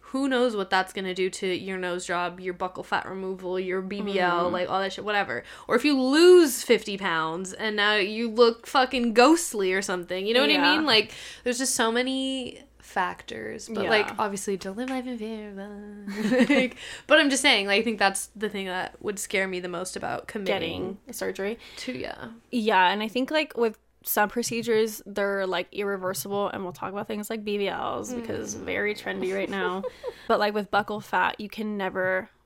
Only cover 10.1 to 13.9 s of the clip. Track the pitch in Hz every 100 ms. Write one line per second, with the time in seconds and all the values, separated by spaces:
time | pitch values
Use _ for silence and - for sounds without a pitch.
10.1 | 180 202 233 285 294 285 302 302 220 214
11.1 | - - - 247 240 262 - 226 233 254
12.1 | 262 262 269 247 - - _ - - 180
13.1 | 175 - 226 214 220 - 220 190